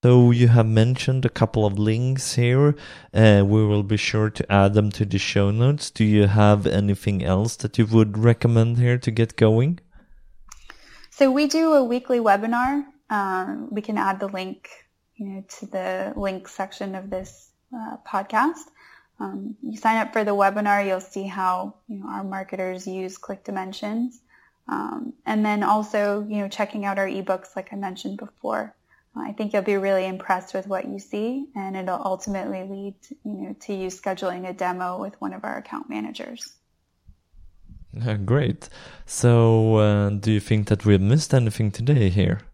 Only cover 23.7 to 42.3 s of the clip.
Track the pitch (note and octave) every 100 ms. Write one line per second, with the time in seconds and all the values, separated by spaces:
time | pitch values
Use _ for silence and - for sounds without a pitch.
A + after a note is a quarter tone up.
23.7 | G3 G#3 A3 B3 - _ _ _ _ -
24.7 | - - - - - - A3 G#3+ G#3 G#3
25.7 | G#3+ G#3 G#3+ G#3 G3+ G#3 G#3+ G3+ - G#3
26.7 | G#3+ G3+ G3 G3 F#3+ F#3+ F#3 - - F#3+
27.7 | G3+ G3 F#3 G3 G3+ G#3+ _ G#3 A3 G#3+
28.7 | _ _ _ _ - - G#3 G#3 G#3 F#3+
29.7 | G3+ G3 F#3+ F#3+ F#3 - F#3 F#3 G3 G3
30.7 | F#3+ - G3 - G#3 A3 C4 C#4+ G#3+ F#3+
31.7 | F#3+ F#3 F3+ G3 F#3+ G3 G3 F#3 F#3+ F#3+
32.7 | G3 G3+ G3+ _ - G#3+ G3+ F#3+ G3+ -
33.7 | G3 F#3 F#3 - F#3+ F#3+ F3+ F#3 F3+ F3+
34.7 | F3+ F3+ F#3 G3 - G3 F#3 G#3 - -
35.7 | - - - - - - A#3+ - _ _
36.7 | _ _ _ _ _ _ - - _ -
37.7 | - - A2 A#2 G#2+ G2 B2+ C3+ - -
38.7 | - - - - - A#2+ A#2 A#2 A2+ A2
39.7 | A2 G#2 G#2 G2+ G#2 G#2 G#2+ - A2 G#2
40.7 | G#2 G#2+ G2 G2 C#3+ - C3+ A2+ - G#2+
41.7 | - A#2 C#3+ G2+ F#2 F#2